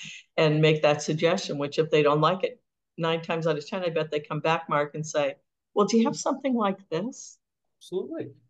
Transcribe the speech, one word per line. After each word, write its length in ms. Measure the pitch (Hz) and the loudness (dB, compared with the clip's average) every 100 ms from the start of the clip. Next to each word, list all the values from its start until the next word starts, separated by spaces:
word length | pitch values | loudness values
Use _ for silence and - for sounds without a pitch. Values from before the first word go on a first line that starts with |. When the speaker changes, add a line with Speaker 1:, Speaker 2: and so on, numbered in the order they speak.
| 156 - - - | -16 -18 -10 0
Speaker 1:
and 260 | 156 151 | 2 4
make 200 | 156 156 | 4 4
that 200 | 151 151 | 4 2
suggestion, 560 | - 160 165 190 - 151 | 0 0 2 0 -2 -6
which 220 | 143 160 | -4 -2
if 100 | 156 | 2
they 140 | 156 | 4
don't 160 | 147 151 | 4 4
like 240 | 156 190 | 2 2
it, 180 | - - _ _ _ - | -4 -8 _ _ _ -4
nine 240 | 165 165 | -2 -2
times 260 | 165 165 160 | -2 -2 0
out 100 | 151 | -2
of 80 | 151 | -4
ten, 160 | 196 | -4
I 60 | 180 | -2
bet 220 | 160 156 | -2 -2
they 80 | 151 | -4
come 220 | 147 156 | -4 -2
back, 260 | 160 165 165 | 0 0 0
Mark, 260 | 151 147 | -2 -2
and 120 | 156 156 | -6 -4
say, 280 | 156 143 - _ _ _ | -2 -2 -4 _ _ _
"Well, 140 | - 202 | 0 2
do 100 | 226 | 4
you 60 | |
have 140 | 240 - | 2 0
something 360 | - 294 277 | -4 -2 -2
like 360 | 240 202 190 - | 0 0 -2 -6
this?" 480 | 160 214 277 - - _ _ _ _ | -6 -6 -10 -20 -20 _ _ _ _
Speaker 2:
Absolutely. 460 | - 180 240 320 - - _ | -10 -8 -6 -8 -12 -14 _